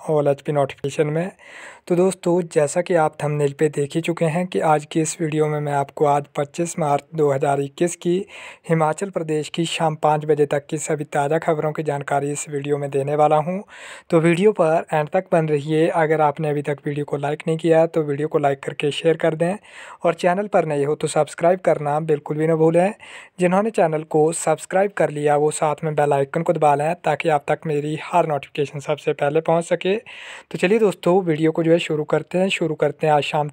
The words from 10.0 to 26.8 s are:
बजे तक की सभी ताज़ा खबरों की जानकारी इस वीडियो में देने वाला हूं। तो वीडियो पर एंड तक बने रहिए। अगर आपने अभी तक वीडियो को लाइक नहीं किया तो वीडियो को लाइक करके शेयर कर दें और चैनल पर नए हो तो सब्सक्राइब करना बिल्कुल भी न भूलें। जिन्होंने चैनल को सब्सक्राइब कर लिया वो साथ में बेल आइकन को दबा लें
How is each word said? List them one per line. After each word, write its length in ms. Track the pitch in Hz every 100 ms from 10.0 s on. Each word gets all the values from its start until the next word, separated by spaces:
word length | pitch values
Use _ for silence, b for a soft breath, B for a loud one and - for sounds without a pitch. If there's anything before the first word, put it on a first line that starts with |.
| 151 151
बजे 220 | 151 147 143
तक 200 | 147 -
की 120 | 156
सभी 260 | - 156
ताज़ा 340 | 147 151 143 160
खबरों 340 | 165 156 156
की 100 | 151
जानकारी 480 | 156 143 139 143 143
इस 180 | 143 -
वीडियो 300 | 143 143 143
में 120 | 143
देने 260 | 139 139 147
वाला 200 | 151 156
हूं। 320 | 156 185 208 B B B B
तो 100 | 165
वीडियो 320 | 165 170 208
पर 340 | 202 165 165 -
एंड 160 | 156 147
तक 160 | 190 185
बने 200 | 170 160
रहिए। 360 | 151 143 156 170
अगर 320 | 180 156 156
आपने 300 | 151 143 151
अभी 120 | 147
तक 160 | 147 143 -
वीडियो 180 | 143
को 120 | 147 147
लाइक 260 | 143 156 -
नहीं 120 | 160
किया 280 | 170 160 165
तो 160 | 165
वीडियो 260 | 151 143 156
को 100 | 156
लाइक 220 | 143 139
करके 300 | - - 147
शेयर 260 | - 165 160
कर 180 | 165
दें 220 | 160 170 208 B B B B
और 120 | 175
चैनल 320 | 165 180 180 208
पर 180 | 196
नए 200 | 160 147
हो 100 | 143
तो 120 | 151 156
सब्सक्राइब 540 | 156 151 - 170 185
करना 400 | 180 156 147 151
बिल्कुल 360 | 160 147 - 151
भी 120 | 160
न 60 |
भूलें। 400 | 160 160 165 185 220 B B B -
जिन्होंने 300 | 180 185 220
चैनल 320 | 214 170 156
को 300 | 156 156 156
सब्सक्राइब 580 | 170 - 156 - 185 202
कर 180 | - 156
लिया 260 | 147 147 147
वो 140 | 151
साथ 260 | 151 156 147
में 100 | 160
बेल 180 | 151 147
आइकन 300 | 143 139 165
को 100 | 165
दबा 220 | 165 151
लें 200 | 143